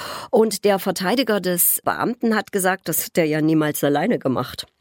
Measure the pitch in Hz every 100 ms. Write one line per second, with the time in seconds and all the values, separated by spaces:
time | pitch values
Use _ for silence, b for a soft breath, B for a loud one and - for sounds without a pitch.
0 | B B B 220 220 196 202 190 - 180
1 | 185 247 233 202 180 175 - - - 80
2 | 160 247 226 214 - 202 180 190 - -
3 | - - 156 156 156 156 151 143 147 147
4 | 196 156 135 117 127 - - _